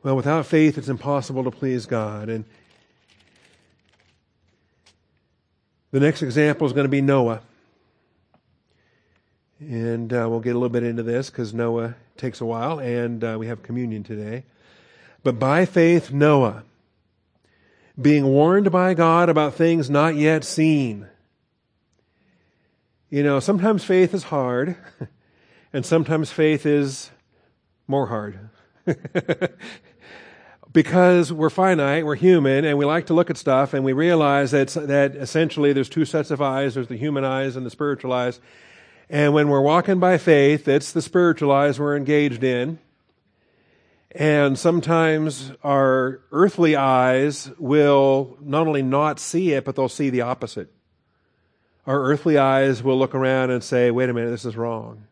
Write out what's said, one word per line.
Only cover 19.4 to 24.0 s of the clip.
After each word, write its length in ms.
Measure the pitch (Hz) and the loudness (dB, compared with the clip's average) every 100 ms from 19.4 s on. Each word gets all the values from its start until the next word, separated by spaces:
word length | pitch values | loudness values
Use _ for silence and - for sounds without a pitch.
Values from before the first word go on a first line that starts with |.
| 151 | 0
things 340 | - 165 165 131 | 0 2 2 0
not 260 | 143 160 | 2 2
yet 280 | 151 151 156 | 2 2 0
seen. 640 | - - 160 151 127 104 98 _ _ _ _ _ _ _ _ _ _ _ _ _ _ _ _ _ _ _ _ | -2 0 2 2 0 -6 -14 _ _ _ _ _ _ _ _ _ _ _ _ _ _ _ _ _ _ _ _
You 140 | 143 | -2
know, 160 | 143 139 | 0 0
sometimes 460 | 156 202 202 208 | 0 0 0 0
faith 280 | - 185 | 2 2